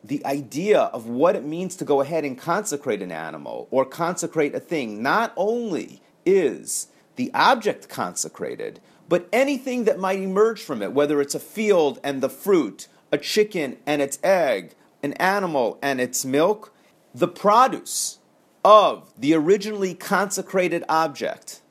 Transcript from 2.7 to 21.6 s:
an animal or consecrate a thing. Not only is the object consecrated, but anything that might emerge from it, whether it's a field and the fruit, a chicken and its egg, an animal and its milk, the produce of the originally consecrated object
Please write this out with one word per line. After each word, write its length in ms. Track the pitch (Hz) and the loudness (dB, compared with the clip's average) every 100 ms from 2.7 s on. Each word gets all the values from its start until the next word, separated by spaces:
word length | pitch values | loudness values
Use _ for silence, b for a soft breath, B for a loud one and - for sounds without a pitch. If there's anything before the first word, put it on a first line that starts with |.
| 143 131 101 | -6 -4 -4
an 100 | 92 | -4
animal 560 | 80 80 76 71 60 - | -8 -8 -10 -10 -12 -2
or 140 | 127 | -2
consecrate 680 | 131 - 170 180 165 160 147 | -2 -4 -4 -4 -4 -2 -2
a 60 | 135 | -4
thing. 420 | - 165 117 104 | -6 -6 -6 -4
Not 300 | 127 185 226 - | 0 0 -2 -2
only 640 | 196 240 226 147 - - b _ | -2 -2 -4 -6 -6 -16 b _
is 640 | 165 196 147 82 53 - - b b - | 2 2 2 -2 -8 -10 -10 b b -8
the 140 | 247 | -4
object 540 | - 180 254 202 - - | 2 4 4 0 -4 -10
consecrated, 920 | - 95 90 - - 64 60 53 - b b - | -6 -6 -6 -10 -8 -10 -8 -10 -12 b b -2
but 200 | 170 175 | -2 0
anything 520 | 233 277 269 262 247 | 0 0 -2 -4 -2
that 140 | 220 - | 0 0
might 220 | 190 196 | -2 -2
emerge 420 | 190 190 220 220 | -2 2 2 0
from 200 | - 123 | -8 -6
it, 100 | 95 | -2
whether 280 | 135 147 147 | 0 2 2
it's 140 | 143 | 0
a 60 | 156 | -4
field 600 | - 202 214 185 147 120 | -10 -4 2 4 4 0
and 200 | 139 139 | -6 -2
the 60 | 131 | -4
fruit, 600 | - 190 185 113 - - b b | -4 2 2 2 -6 -20 b b
a 80 | 147 | -4
chicken 600 | - 214 208 190 139 - - | 0 0 0 -2 -6 -6 -2
and 160 | 147 | 0
its 160 | 139 - | 0 0
egg, 520 | 175 190 147 104 85 _ b _ | 2 4 2 0 -4 _ b _
an 100 | 143 | -8
animal 640 | - 180 202 185 147 113 - | 0 0 0 0 0 0 -2
and 200 | 139 131 | -4 -2
its 240 | 123 - | -2 -4
milk, 500 | 131 139 170 214 - b b b _ | 0 2 2 0 -8 b b b _
the 140 | 120 175 | -4 -4
produce 880 | - 202 220 254 151 - - - - _ _ _ _ | 0 4 6 4 2 -8 -6 -6 -10 _ _ _ _
of 480 | 190 214 170 104 - - | 8 8 8 0 -12 -4
the 160 | 135 | 2
originally 640 | 160 151 202 208 214 190 | 2 4 2 2 -4 -4
consecrated 880 | 170 - 190 180 - 185 190 180 165 - | -4 -2 0 0 -4 -2 0 0 -2 0
object 720 | 160 160 143 92 - - - | 0 0 -2 -6 -8 -14 -20